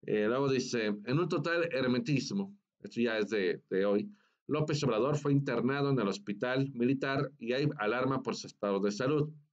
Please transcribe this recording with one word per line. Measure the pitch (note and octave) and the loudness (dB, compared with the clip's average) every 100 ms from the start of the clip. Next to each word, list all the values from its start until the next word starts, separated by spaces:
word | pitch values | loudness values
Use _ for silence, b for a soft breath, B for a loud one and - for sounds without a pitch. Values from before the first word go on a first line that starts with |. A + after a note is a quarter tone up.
Eh, | G2 G#2 G#2 | -2 0 2
luego | B2+ C#3 | 2 2
dice, | C3 A#2 A#2+ G#2+ G#2 | 0 0 -2 -2 -2
"En | - C#3 | -2 0
un | F3 | 0
total | F3 D#3 E3+ E3 | -2 0 0 0
hermetismo", | B2+ B2+ B2 A#2+ C#3 - G2+ G2 - _ _ | 0 0 0 0 -2 0 -4 -6 -10 _ _
esto | G#2 - | -12 -2
ya | A#2 A2 | 0 0
es | G2+ | 0
de, | G#2+ F2+ D#2 _ | 2 0 -2 _
de | F#2+ | 0
hoy, | G2+ G#2 G#2 B B B - | 4 2 0 B B B -4
"López | D3 D#3 D3+ | -2 0 0
Obrador | C3+ G#2+ C3 D3 | 0 2 2 0
fue | C#3+ | 2
internado | C#3 C#3 A#2 A#2+ C#3 C#3 | 2 2 0 0 0 2
en | C3 | 2
el | G2+ | 0
hospital | F#2+ - G2+ B2 C3 C#3 | -2 -6 -4 -2 0 -2
militar | A#2+ A#2+ C3+ C#3 C3+ C#3 - | 0 2 2 0 -2 -4 -6
y | A#2 | -4
hay | B2+ D3 B2+ | 0 0 0
alarma | G#2+ A#2+ B2+ C3+ | 0 0 0 0
por | B2+ | -2
su | G2+ - | -6 -8
estado | - G2+ G2 | -4 0 2
de | G2+ | 0
salud. | G#2 B2+ D3+ D3+ - _ | 0 0 2 0 -4 _